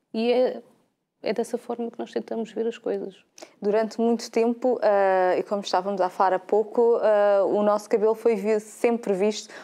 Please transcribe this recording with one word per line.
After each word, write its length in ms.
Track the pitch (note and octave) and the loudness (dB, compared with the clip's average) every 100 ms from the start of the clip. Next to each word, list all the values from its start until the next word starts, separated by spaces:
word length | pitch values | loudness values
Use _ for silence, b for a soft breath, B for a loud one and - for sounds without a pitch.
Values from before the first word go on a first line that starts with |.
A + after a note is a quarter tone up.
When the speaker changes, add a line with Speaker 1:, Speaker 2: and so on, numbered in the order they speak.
| _ | _
Speaker 1:
E 160 | A3 A#3 | -4 0
é, 320 | B3 B3+ A#3 - _ _ _ _ _ | 2 0 -2 -12 _ _ _ _ _
é 80 | - | -6
dessa 240 | A3 A3+ A#3 | -4 -4 -6
forma 320 | - A#3 A#3 | -8 -8 -8
que 80 | - | -10
nós 140 | A3+ | -10
tentamos 400 | A#3 A3 A3+ A3 | -8 -8 -8 -8
ver 160 | G#3+ A3+ | -6 -6
as 100 | A3+ | -6
coisas. 380 | - G3+ G3 - _ B B B | -6 -6 -8 -14 _ B B B
Speaker 2:
Durante 360 | G#3 G#3 A3 - | -2 0 -2 -2
muito 280 | A#3 A#3 - | 0 0 -2
tempo, 480 | A3+ A3+ A#3 B3+ A#3+ | 0 0 0 -2 0
eh, 560 | A3 G3+ G3 F#3+ F3+ F3+ | 2 2 2 2 2 0
e 40 | |
como 180 | F#3 G3+ | -2 -6
estávamos 400 | G3 F#3 F#3+ G3 | -2 -2 -2 -2
a 80 | F3+ | -2
falar 240 | - F#3+ | 0 0
há 60 | F#3 | 0
pouco, 600 | - G#3 G#3+ A#3+ A#3 A#3 | 0 0 0 2 2 4
eh, 420 | G#3+ G#3 G3+ G3+ | 4 4 4 4
o 200 | F#3+ G3 | 2 2
nosso 260 | G#3 G#3 G#3+ | 2 0 0
cabelo 240 | A3+ G#3+ | 2 2
foi 220 | A3 A#3 G#3+ | 2 0 0
vi-, 240 | G3+ G#3+ | 0 -2
sempre 540 | G#3+ - A#3+ A#3 A#3 | -4 -2 0 0 -2
visto 360 | F#3 G#3 G#3 - B | 0 0 -2 -10 B